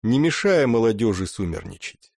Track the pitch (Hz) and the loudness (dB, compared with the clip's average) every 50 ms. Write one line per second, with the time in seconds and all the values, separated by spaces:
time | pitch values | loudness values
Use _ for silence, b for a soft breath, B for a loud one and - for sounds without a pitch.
0 | - 110 120 135 151 165 - - - 202 190 165 143 127 117 117 113 113 110 101 | 0 0 2 2 2 2 0 0 0 2 2 4 4 2 2 4 2 2 2 2
1 | 117 110 101 90 95 87 - - 101 85 80 - - 98 - - - - - _ | 0 0 0 0 -4 -8 -6 -6 -6 -6 -6 -8 -10 -12 -16 -14 -16 -16 -16 _
2 | _ _ _ | _ _ _